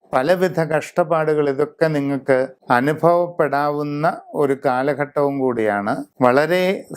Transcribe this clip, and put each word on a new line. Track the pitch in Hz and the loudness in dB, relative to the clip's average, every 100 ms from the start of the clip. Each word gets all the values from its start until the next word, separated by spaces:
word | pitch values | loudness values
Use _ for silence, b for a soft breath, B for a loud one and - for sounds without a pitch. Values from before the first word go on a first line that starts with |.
| _ | _
പലവിധ | 135 143 180 180 165 165 | -2 2 2 2 0 -2
കഷ്ടപ്പാടുകൾ, | 156 - - 160 160 156 151 143 135 | -2 -2 -2 0 0 0 0 0 0
ഇതൊക്കെ | 147 - 160 147 | -4 0 0 0
നിങ്ങൾക്ക് | 139 139 - 131 131 - - 123 | -2 -4 0 0 0 -8 0 2
അനുഭവപ്പെടാവുന്ന | 139 156 165 175 175 170 147 139 147 147 147 147 160 - - - | 2 2 2 2 0 -2 -2 0 -2 -2 -4 -2 -2 -4 -8 -2
ഒരു | 143 135 139 | -2 0 -2
കാലഘട്ടവും | 127 139 135 139 151 143 139 | -2 -2 -2 -4 -2 -2 0
കൂടിയാണ്. | 131 117 107 101 101 127 - _ | -2 0 0 0 -2 -4 -8 _
വളരെ | 123 131 156 180 185 196 - | 4 4 2 2 0 -2 -8